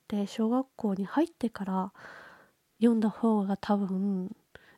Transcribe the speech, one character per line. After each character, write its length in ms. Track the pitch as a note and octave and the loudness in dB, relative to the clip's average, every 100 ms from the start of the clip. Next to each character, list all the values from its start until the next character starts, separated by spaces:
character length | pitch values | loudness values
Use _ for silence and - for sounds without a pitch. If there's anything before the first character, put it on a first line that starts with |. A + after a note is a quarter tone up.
| - | -8
て、 200 | G#3 G3 | -4 -4
小 220 | - A3 | -2 0
学 180 | B3 C4+ - | 0 -2 -4
校 180 | G#3+ | -4
に 120 | F#3+ F#3+ | -2 -2
入 200 | - E4+ | 0 0
っ 20 | |
て 220 | - A3+ | 0 -6
か 160 | - F#3+ | -4 -4
ら 280 | F#3+ F#3+ - - - - - _ _ _ - | -2 -4 -8 -20 -20 -20 -20 _ _ _ 2
読 160 | A#3 A3+ | 4 4
ん 40 | |
だ 100 | G#3+ | 2
方 340 | - A3+ G#3+ | 2 2 2
が 140 | G3 G3 | 2 -2
多 180 | - G3+ | 0 0
分 600 | G3 F#3+ G3+ F#3+ F#3 - _ - - | 0 -2 0 -2 -4 -10 _ -20 -20